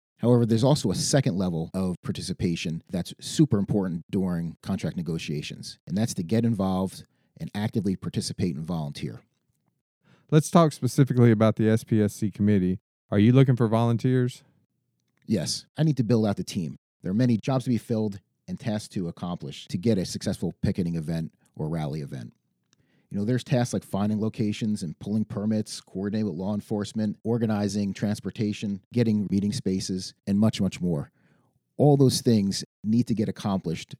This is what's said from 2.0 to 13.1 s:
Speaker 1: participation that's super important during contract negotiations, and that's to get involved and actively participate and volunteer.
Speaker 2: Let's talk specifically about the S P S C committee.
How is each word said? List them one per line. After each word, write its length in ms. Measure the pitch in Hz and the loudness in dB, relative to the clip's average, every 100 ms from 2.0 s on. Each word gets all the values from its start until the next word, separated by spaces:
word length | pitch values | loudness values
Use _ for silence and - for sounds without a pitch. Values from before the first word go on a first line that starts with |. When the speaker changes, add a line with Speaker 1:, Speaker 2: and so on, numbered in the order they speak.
Speaker 1:
participation 800 | - 90 87 90 90 82 87 80 _ | -8 -8 -8 -4 -2 -2 -4 -8 _
that's 240 | 90 - - | -8 -8 -10
super 380 | - - 151 104 | -12 0 2 2
important 460 | 98 104 92 85 - | 0 -2 -2 -6 -4
during 460 | 98 92 85 85 - | -2 -2 -2 -4 -10
contract 340 | - 95 82 - | -8 -4 -4 -6
negotiations, 840 | 87 80 - 73 - - - - - | -4 -6 -4 -8 -8 -12 -16 -18 -6
and 120 | 95 | -2
that's 160 | 113 | -2
to 80 | - | -2
get 240 | 82 110 117 | -2 0 0
involved 580 | 104 95 92 95 - - _ _ _ | 0 0 0 -4 -6 -20 _ _ _
and 120 | 80 | -10
actively 400 | 104 107 117 98 | -6 -4 -2 -2
participate 600 | 92 82 110 - - 90 73 | -2 -4 -6 -6 -4 -4 -4
and 80 | |
volunteer. 560 | 80 85 73 71 67 57 _ _ _ _ _ _ _ _ _ _ - | -6 -6 -6 -8 -10 -12 _ _ _ _ _ _ _ _ _ _ 2
Speaker 2:
Let's 200 | 156 - | 2 6
talk 220 | 180 160 | 4 4
specifically 580 | - 123 - 135 123 120 | 2 -4 2 2 6 6
about 260 | 107 110 104 | 8 4 4
the 120 | 110 | 4
S 160 | 110 | 2
P 160 | - 110 | 2 2
S 140 | 104 | 2
C 160 | - 107 | 0 -6
committee. 500 | - 101 104 90 92 _ _ - | 0 4 4 2 -2 _ _ -2